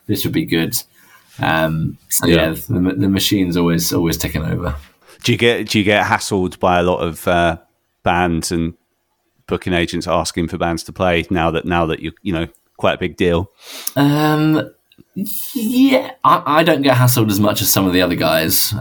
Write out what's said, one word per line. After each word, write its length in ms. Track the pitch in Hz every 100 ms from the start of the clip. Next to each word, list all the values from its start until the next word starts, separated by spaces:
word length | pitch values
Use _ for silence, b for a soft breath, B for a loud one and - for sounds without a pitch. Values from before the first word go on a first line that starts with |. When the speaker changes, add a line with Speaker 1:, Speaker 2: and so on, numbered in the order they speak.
| -
Speaker 1:
this 160 | 104
would 100 | 85
be 120 | 82 80
good." 300 | 82 80 - - b b b b -
Um, 580 | - 80 80 80 80 - _
so 180 | - 85
Speaker 2:
Yeah. 220 | 82 80
Speaker 1:
yeah, 20 |
the, 420 | 80 - 101 92 -
the 120 | 95
machine's 480 | 95 - 104 90 87
always, 340 | 85 85 85
always 240 | 92 82 78
ticking 260 | - 76
over. 320 | 80 87 85 71 - _ b b
Speaker 2:
Do 80 | -
you 60 | 107
get, 320 | 117 104 107
do 100 | 110
you 60 | 98
get 200 | 104 92
hassled 540 | 107 - 101 92 -
by 200 | 95 90
a 40 |
lot 160 | 90 90
of, 280 | 85 78 -
uh, 300 | 87 85 82 _ _ _ _
bands 480 | - 87 87 82 -
and 220 | 87 82 - _ _ _ _ _ _ -
booking 220 | 90 104
agents 340 | 87 85 85 85
asking 400 | 82 82 - 82
for 100 | 87
bands 240 | 85 82
to 80 | -
play 320 | 78 92 85 82
now 220 | 87 82
that, 140 | 80 82
now 200 | 87 80
that 140 | 78
you're, 140 | 78 -
you 100 | 101
know, 140 | 82 82 - _ _
quite 160 | 98 73
a 20 |
big 200 | 90 76
deal? 340 | 90 85 101 B B B B -
Speaker 1:
Um, 760 | 143 147 151 151 156 156 - _ _ _ _ - 202 - -
yeah, 580 | 254 220 254 269 262 277 -
I, 180 | - 170 165 151
I 40 |
don't 180 | 170 147
get 140 | 139 123
hassled 320 | 123 120 110
as 100 | 101
much 220 | 104 98
as 100 | 95
some 140 | 104 95
of 80 |
the 80 | 90
other 140 | 90 85
guys. 580 | 80 80 80 - - 107